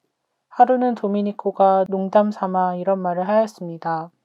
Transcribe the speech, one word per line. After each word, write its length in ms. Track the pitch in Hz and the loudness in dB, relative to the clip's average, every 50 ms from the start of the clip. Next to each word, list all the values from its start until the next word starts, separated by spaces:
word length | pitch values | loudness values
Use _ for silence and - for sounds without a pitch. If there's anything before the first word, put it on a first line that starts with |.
| _ _ _ _ _ _ _ _ _ _ | _ _ _ _ _ _ _ _ _ _
하루는 480 | - - 247 240 254 247 247 247 240 | 0 2 4 4 4 2 0 0 -2
도미니코가 880 | 214 - 202 202 208 202 208 202 - - 196 190 - 196 196 190 190 190 185 | -2 -2 -2 -2 -2 -2 -4 -4 -4 -4 -4 0 2 2 4 4 2 2 0
농담 440 | 190 190 190 190 - 214 208 214 208 | -2 -4 -2 0 2 2 2 2 0
삼아 420 | - - 190 185 185 185 180 180 | -4 -4 -4 -2 0 0 0 -2
이런 240 | 180 180 190 196 190 | -2 -2 -2 -2 0
말을 300 | 185 180 175 175 185 185 | -2 -2 -4 -2 -2 0
하였습니다. 800 | 214 220 226 214 214 - 180 170 165 165 - 170 165 160 160 170 _ _ _ | 2 2 2 0 -4 -10 -12 -12 -10 -8 -6 -6 -6 -6 -6 -10 _ _ _